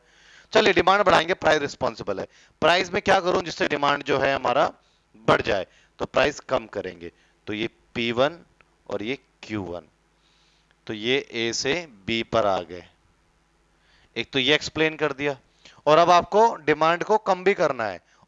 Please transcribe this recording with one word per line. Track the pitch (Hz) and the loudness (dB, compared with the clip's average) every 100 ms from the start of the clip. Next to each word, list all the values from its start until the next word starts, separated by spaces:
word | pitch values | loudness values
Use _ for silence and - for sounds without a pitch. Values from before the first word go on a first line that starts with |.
| _ _ _ - _ | _ _ _ -20 _
चलिए | 220 214 | 2 4
demand | 180 175 196 | 4 4 4
बढ़ाएंगे, | 190 165 160 | 4 2 2
price | 190 160 156 | 0 2 2
responsible | 143 - 127 113 107 95 | 0 -4 -6 -6 -8 -8
है। | 95 _ _ _ | -10 _ _ _
Price | 156 175 180 | 2 2 0
में | 190 | -2
क्या | 196 190 | 2 2
करूं | 175 185 | 2 -2
जिससे | 170 - 185 | -4 -4 -2
demand | 147 143 143 | 0 0 0
जो | 143 139 | 0 0
है | 135 | 0
हमारा | 135 127 127 170 - _ _ _ 107 | 0 0 0 0 -4 _ _ _ _
बढ़ | 113 156 | 0 0
जाए, | - 101 87 _ _ - | 0 -4 -4 _ _ -12
तो | - | -4
price | 131 147 143 | 0 0 -2
कम | - 127 110 | -4 -4 -4
करेंगे। | 104 92 87 85 - _ _ - | -8 -10 -12 -16 -18 _ _ -10
तो | |
ये | 104 113 - _ | -6 -6 -8 _
पी | 120 117 | -6 -2
वन | 117 139 170 _ _ _ _ - | 0 -2 -2 _ _ _ _ -12
और | 101 | -8
ये | 104 135 _ _ | -8 -10 _ _
क्यू | - 107 | -10 -8
वन, | 90 87 80 _ _ _ _ _ _ _ _ _ - | -8 -12 -14 _ _ _ _ _ _ _ _ _ -12
तो | |
ये | 110 113 135 - | -6 -2 -2 -2
ए | 117 117 | -4 -4
से | 113 131 160 165 104 104 | -4 -4 -4 -6 -12 -6
B | 113 | -4
पर | 113 117 104 | -2 0 0
आ | 92 | 0
गए। | 82 90 87 _ _ _ _ _ _ _ _ _ _ _ _ 110 | -4 -14 -18 _ _ _ _ _ _ _ _ _ _ _ _ -10
एक | 117 | -6
तो | 139 | -2
ये | 127 | 0
explain | 147 - 156 156 156 | 0 -2 -4 -4 -2
कर | 151 | -4
दिया, | 135 143 131 _ _ - - - | -4 -6 -6 _ _ -20 -4 4
और | 156 | 4
अब | 170 | 6
आपको | 175 - 208 233 | 4 4 4 4
demand | 175 147 147 160 170 | 2 0 2 2 0
को | 165 214 | 0 0
कम | - 185 | 0 -2
भी | 185 | -2
करना | 196 156 131 | 0 -2 -2
है | 107 90 - _ | -6 -8 -14 _